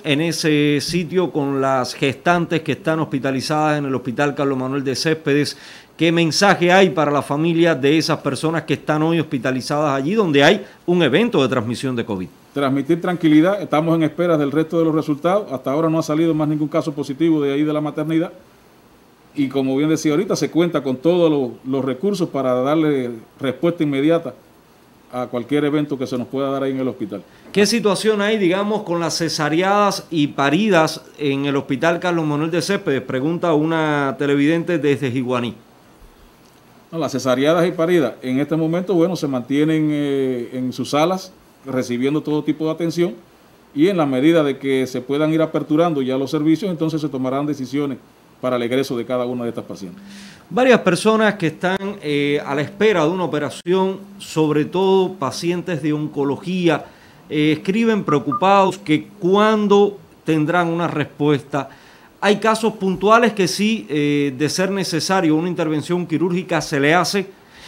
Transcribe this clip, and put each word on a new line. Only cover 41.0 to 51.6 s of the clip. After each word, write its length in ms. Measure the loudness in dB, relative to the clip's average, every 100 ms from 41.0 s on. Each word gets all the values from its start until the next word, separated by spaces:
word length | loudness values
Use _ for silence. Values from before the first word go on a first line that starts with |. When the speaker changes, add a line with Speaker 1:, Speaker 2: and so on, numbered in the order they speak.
| 2 0 -8 -20 -20 _ -6
Speaker 2:
recibiendo 560 | -4 -2 -2 0 0
todo 200 | -2 -2
tipo 220 | -2 -2
de 60 | -2
atención 440 | -2 -2 0 -2 -4 -18 _ _ _ _
y 140 | 0 2
en 100 | 2
la 80 | 0
medida 360 | 2 4 4
de 140 | 2 -2
que 300 | -2 0 0
se 160 | -4
puedan 280 | -4 -2 0
ir 80 | 0
aperturando 580 | 0 -2 0 2 2 0
ya 160 | -2 -2
los 140 | -2
servicios, 400 | 0 2 0 0
entonces 320 | -2 -2 -2
se 80 | -4
tomarán 340 | -4 -4 -2
decisiones 540 | -4 -4 -6 -4 -4 -6 -14 _ _ _
para 160 | -2 -2
el 60 |
egreso 340 | 0 0 -2 -4
de 80 |
cada 220 | -4 -4 -4
una 180 | -4
de 60 | -6
estas 140 | -8
pacientes. 380 | -10 -12 -14 -16 -20 -20 -20 -20 -6
Speaker 1:
Varias 300 | 2 4 6
personas 560 | 4 2 4 4 2 2
que 100 | -2
están, 320 | -2